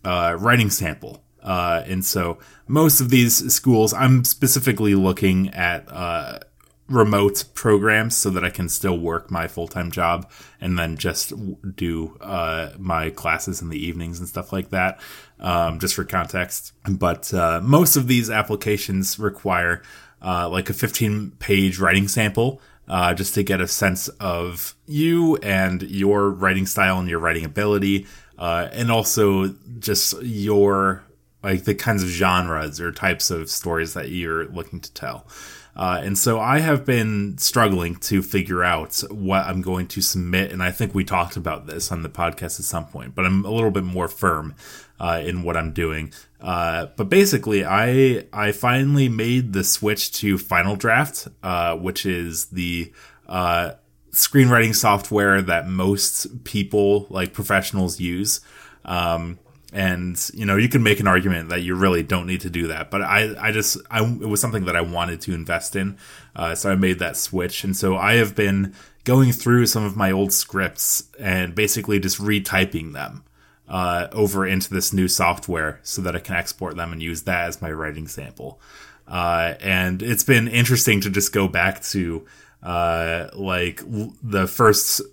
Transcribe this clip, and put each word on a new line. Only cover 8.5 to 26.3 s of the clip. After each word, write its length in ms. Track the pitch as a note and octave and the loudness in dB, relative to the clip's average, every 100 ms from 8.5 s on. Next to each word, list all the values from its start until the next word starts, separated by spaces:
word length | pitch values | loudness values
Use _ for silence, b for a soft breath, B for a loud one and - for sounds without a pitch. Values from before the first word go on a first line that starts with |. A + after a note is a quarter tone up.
can 180 | - F2 | -2 -4
still 280 | - G2 F2 | -2 -2 0
work 320 | E2+ E2 - | -2 -4 -4
my 180 | F2 E2 | -6 -4
full-time 420 | - E2+ F2+ E2+ | -6 -8 -6 -6
job 400 | E2 E2+ E2+ F#2 B B B | 0 0 0 -6 B B B
and 180 | F2+ F2 | -4 -2
then 180 | E2 D2+ | -2 -2
just 340 | F2+ D#2+ - | -4 -4 -6
w-, 260 | - G2+ - G2 | -8 -10 -10 -12
do, 420 | F#2+ E2+ E2 D#2+ - | -6 -4 -4 -6 -12
uh, 500 | - F#2 E2 D#2+ D#2+ F2+ | -8 -4 -2 -2 -6 -8
my 320 | F#2 D#2+ D#2+ | -2 -2 -2
classes 500 | - E2 D#2+ - F2 | -4 -2 -2 -4 -8
in 80 | E2+ | -8
the 80 | D#2 E2 | -6 -6
evenings 320 | E2+ E2+ E2+ | -6 -8 -8
and 80 | F2+ | -8
stuff 240 | - F2+ | -8 -6
like 180 | F#2 F2+ | -8 -4
that, 300 | F#2+ F#2 - B B B _ | -2 -2 -4 B B B _
um, 380 | F#2 F2 E2 D#2+ | -2 0 0 -2
just 140 | F2+ - | -4 -4
for 80 | |
context. 680 | - F#2 E2 F2+ F2 - - _ - | -2 -4 -4 -6 -6 -8 -12 _ -6
But, 460 | G2 F2+ E2+ - | 0 0 0 -4
uh, 260 | F#2+ E2 E2 | 0 0 0
most 340 | G#2+ D3 E3+ D3 | 4 6 6 4
of 100 | B2 | 4
these 240 | B2 A2+ | 2 2
applications 880 | A2 G#2+ G#2 A2+ G#2 - F#2+ F#2+ - | -2 0 -2 0 -2 0 -2 -2 -2
require, 640 | G#2 G2 G2 F2+ F2 F2 B B B B | -4 -2 -2 0 0 -2 B B B B
uh, 260 | F#2 F2+ F2 | -4 -2 -2
like, 220 | F2+ F#2+ | -2 -4
a 20 | |
fifteen-page 1040 | G2 A#2+ - A2 G#2+ G#2 - - G2 F#2+ F2 | -4 -4 -2 -2 -2 -6 -10 0 4 4 2
writing 260 | F2+ F#2+ G2 | 2 2 2
sample, 520 | A#2 G#2+ G2+ B2 C3+ B B - | 0 0 2 0 -2 B B -6
uh, 260 | F#2 F2 | 0 0
just 200 | F2 F#2+ | 0 -2
to 80 | - | -2
get 180 | G2 F#2 | 0 0
a 60 | F2 | 0
sense 400 | - G2 F#2 - - | 0 0 -2 -6 -6
of 560 | G2 F2 F2 F2 - - - | -4 -4 -6 -8 -12 -14 -6
you 500 | D3 D#3+ E3+ E3 D3 | 0 2 4 4 2
and 440 | G#2 F#2+ F#2+ F#2 | 0 2 2 -2
your 480 | F#2+ G2 G2 G2+ G2+ | -4 0 2 4 2